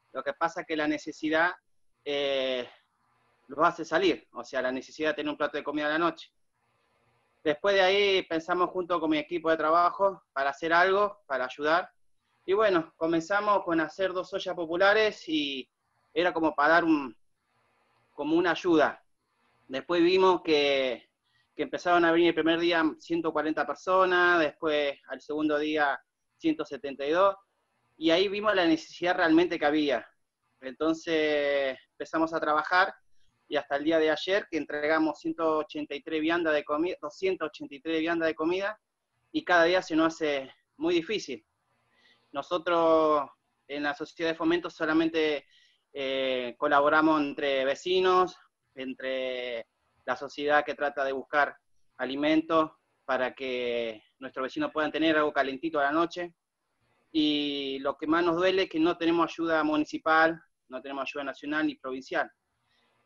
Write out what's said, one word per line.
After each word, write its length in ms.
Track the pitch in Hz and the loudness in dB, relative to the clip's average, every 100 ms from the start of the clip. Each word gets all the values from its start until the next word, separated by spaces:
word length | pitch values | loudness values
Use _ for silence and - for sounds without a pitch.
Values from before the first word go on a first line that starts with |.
| _ | _
Lo 120 | 127 | -8
que 100 | 139 | -6
pasa 280 | - 175 175 | -4 -4 -4
es 60 | - | -6
que 80 | 156 | -4
la 120 | 151 | -2
necesidad, 640 | 147 156 - 156 160 175 185 _ _ _ _ | -4 -8 -8 -2 0 0 -2 _ _ _ _
eh, 640 | 147 143 139 135 131 127 120 - _ _ _ _ _ _ - | -6 -2 -2 -2 -2 -4 -6 -14 _ _ _ _ _ _ -10
los 120 | 135 | 0
hace 260 | 165 165 147 | 0 0 -2
salir, 420 | 160 190 123 _ | 2 2 0 _
o 100 | 123 | -16
sea, 180 | 117 131 | -8 -4
la 120 | 127 | -2
necesidad 380 | 131 - - 156 | -4 -8 -4 -2
de 40 | 151 | -2
tener 140 | 147 | -4
un 80 | 147 | -4
plato 180 | 143 147 | -4 -4
de 80 | |
comida 220 | 143 151 147 | -6 -4 -2
a 60 | |
la 80 | 156 | 0
noche. 320 | 170 - - _ _ _ _ _ _ _ _ _ _ _ | 0 -2 -12 _ _ _ _ _ _ _ _ _ _ _
Después 320 | 156 147 202 196 | -4 0 2 4
de 60 | |
ahí 420 | 185 202 202 190 | 4 4 2 0
pensamos 480 | - 165 180 180 175 | -2 -4 -2 -2 -2
junto 280 | 185 175 175 | -2 -4 -2
con 120 | 160 | 0
mi 80 | 151 | -2
equipo 300 | 147 170 160 | -2 -2 0
de 80 | 160 | 0
trabajo 640 | 156 170 175 180 196 175 _ | 2 2 2 2 -2 -2 _
para 160 | 135 139 | -4 -4
hacer 240 | - 165 | -4 0
algo, 480 | 170 185 196 202 - - | 4 4 2 0 -4 -6
para 180 | 131 127 | -4 -4
ayudar. 440 | - 147 170 180 _ _ _ _ _ - | -4 0 0 -2 _ _ _ _ _ -2
Y 60 | |
bueno, 400 | 202 214 175 - - | 2 2 2 -2 -4
comenzamos 680 | 160 165 165 202 208 196 | -2 0 0 0 2 0
con 160 | 175 165 | 0 -2
hacer 320 | 156 - 185 | -2 -2 -4
dos 220 | 180 175 | -4 -6
ollas 220 | 196 180 170 | -8 -6 -6
populares 760 | 160 175 196 214 214 - - | -4 2 4 4 2 -2 -4
y 400 | 156 143 135 - _ _ _ _ | -2 -2 -8 -12 _ _ _ _
era 200 | 156 180 | -2 0
como 200 | 165 160 | 0 -2
para 200 | 143 147 | 2 4
dar 100 | 170 | 4
un, 320 | 165 151 131 - _ _ _ _ _ _ _ _ _ | 4 0 -2 -14 _ _ _ _ _ _ _ _ _
como 220 | - 208 165 | -8 -2 0
una 160 | 185 | 2
ayuda. 500 | 311 180 160 123 - _ _ _ _ _ _ - | 0 2 4 4 0 _ _ _ _ _ _ -10
Después 340 | 131 - 175 | -8 -2 2
vimos 400 | 170 190 190 170 | 4 6 4 4
que, 680 | 165 147 143 139 131 113 _ _ _ _ _ - | 2 2 2 2 0 -4 _ _ _ _ _ -10
que 80 | |
empezaron 420 | 143 143 180 175 170 | -8 -4 0 2 4
a 60 | |
venir 180 | 165 170 | 4 4
el 40 | |
primer 260 | 160 156 165 | 4 2 2
día 240 | 170 170 156 - | 2 2 0 -2
ciento 320 | - 170 165 | -6 -4 -2
cuarenta 360 | 151 156 151 143 | -2 -2 -4 -6
personas, 720 | 139 185 185 185 180 175 175 | -6 0 2 4 4 4 4
después 580 | 151 - 160 151 143 135 - | 2 -2 -2 0 -2 -4 -10
al 140 | 139 | -12
segundo 360 | - 151 156 147 | -8 -2 0 0
día 440 | 151 151 143 127 _ _ _ _ | -2 0 0 -2 _ _ _ _
ciento 260 | 165 156 | -2 -2
setenta 420 | 147 135 139 135 139 | -6 -10 -10 -6 -2
y 60 | |
dos, 240 | 170 196 196 _ _ _ _ _ - | 2 2 0 _ _ _ _ _ -2
y 120 | 160 | 2
ahí 180 | 170 202 | 2 2
vimos 280 | 202 214 196 | 0 0 2
la 100 | 165 | 4
necesidad 500 | 160 - - 175 185 | 2 -2 -4 -2 2
realmente 440 | 165 160 175 165 | 4 4 4 2
que 60 | 147 | 0
había. 420 | 156 147 117 - _ _ _ _ _ | 2 0 -2 -4 _ _ _ _ _
Entonces 1160 | 131 123 156 160 170 156 151 147 143 143 135 127 _ | -14 -4 -2 -2 -2 0 0 0 0 0 -2 -6 _
empezamos 420 | - - 160 160 | -14 -6 -2 -2
a 60 | 160 | -2
trabajar, 540 | 151 151 156 180 196 - _ - _ _ - | 0 0 2 2 2 -2 _ -20 _ _ -6
y 100 | 143 | -4
hasta 180 | - 143 | -2 -2
el 80 | |
día 160 | 151 165 | 2 2
de 100 | 156 | 2
ayer 380 | 151 - 202 214 | 0 0 -2 -2
que 80 | 156 | -6
entregamos 600 | 139 147 147 160 156 - | -6 -4 0 2 0 -2
ciento 380 | 165 160 160 156 | -6 -2 0 0
ochenta 360 | 147 151 147 | -4 -8 -8
y 80 | 143 | -10
tres 200 | 160 160 | -6 -4
viandas 320 | 156 170 160 | -2 0 0
de 100 | 151 | 0
comi-, 340 | - 151 180 - | 0 -2 -2 -6
doscientas 480 | 196 - 190 190 156 | -10 -4 -4 -2 -6
ochenta 260 | - 143 139 | -10 -16 -10
y 60 | |
tres 180 | 160 160 | -4 -2
viandas 280 | 160 170 160 | -2 -2 -2
de 80 | 156 | -2
comida, 440 | 160 185 202 214 _ _ _ _ _ | -2 -2 -4 -8 _ _ _ _ _
y 120 | 156 | -6
cada 220 | - 180 165 | 2 4 4
día 160 | 185 | 2
se 140 | - 160 | 0 0
nos 200 | 160 160 | 0 0
hace 380 | 151 139 131 - _ - | -4 -4 -6 -16 _ -6
muy 180 | 330 170 | -2 -2
difícil. 500 | 190 208 - 117 _ _ _ _ _ _ _ _ _ | -2 -6 -8 -12 _ _ _ _ _ _ _ _ _
Nosotros 1000 | 143 - 175 180 170 165 160 156 147 135 - _ _ - | -10 -4 -4 0 2 4 6 4 2 -2 -12 _ _ -12
en 160 | 143 | -6
la 100 | 147 | -6
Sociedad 380 | 143 151 - 165 | -6 -10 -6 -4
de 60 | 160 | 0
Fomento 320 | 165 175 170 | 0 0 -2
solamente, 800 | - 160 160 165 160 156 143 - _ _ _ _ | -4 0 2 2 2 0 -2 -6 _ _ _ _
eh, 640 | 143 135 135 131 127 123 - | -8 -4 -2 -2 -2 -4 -4
colaboramos 640 | 147 143 147 156 156 156 | 2 4 4 4 4 2
entre 440 | 143 135 143 135 135 | 0 -2 -2 0 0
vecinos, 720 | 135 180 185 185 185 175 - _ _ _ | -2 -2 2 4 4 2 -4 _ _ _
entre 920 | 135 131 123 131 131 131 127 123 117 - _ _ _ - | -12 -12 -8 -6 -4 -4 -6 -8 -8 -12 _ _ _ -6
la 100 | 123 | -6
sociedad 480 | 139 - 143 147 | -8 -4 2 2
que 100 | 147 | 2
trata 300 | 135 143 143 | -2 -4 -2
de 80 | 135 | -4
buscar 440 | 135 - 151 143 - _ _ _ - | -4 -2 0 0 -4 _ _ _ -8
alimentos 720 | 127 139 147 160 160 160 156 - _ _ - | -6 -2 0 2 2 0 0 -4 _ _ -4
para 300 | 127 127 - | -2 -2 -6
que 640 | 131 123 120 120 113 110 _ - | -6 -4 -4 -4 -4 -8 _ -18
nuestros 280 | 131 135 131 | -12 -8 -6
vecinos 260 | 156 147 | -6 -4
puedan 200 | 151 151 | -4 -4
tener 260 | 147 160 156 | 0 2 2
algo 140 | 151 | 2
calentito 480 | 143 135 131 165 156 | 0 -2 -4 -4 0
a 40 | |
la 80 | 139 | 0
noche. 420 | 160 170 180 175 _ _ _ _ _ _ _ _ | 0 -2 -4 -12 _ _ _ _ _ _ _ _
Y 640 | 156 151 147 147 143 135 135 | 0 0 0 -2 -4 -6 -4
lo 160 | 139 - | -4 -4
que 100 | 151 | 0
más 160 | 165 | 0
nos 140 | 175 165 | 2 2
duele 260 | 185 190 | 2 2
es 60 | 180 | 0
que 100 | 160 | 0
no 180 | 165 170 | 0 2
tenemos 320 | 165 170 160 | 0 2 0
ayuda 320 | - 165 160 | -2 0 0
municipal, 800 | 151 151 147 156 160 160 165 165 _ _ - | 2 0 -2 -4 2 4 4 0 _ _ -14
no 120 | 127 | -14
tenemos 220 | 135 139 | -10 -8
ayuda 220 | 131 143 139 | -8 -8 -8
nacional 420 | 127 143 151 156 | -8 -4 -2 -2
ni 80 | 131 | -4
provincial. 560 | 131 131 131 165 135 _ _ _ _ _ _ _ | -10 -10 -4 -4 -4 _ _ _ _ _ _ _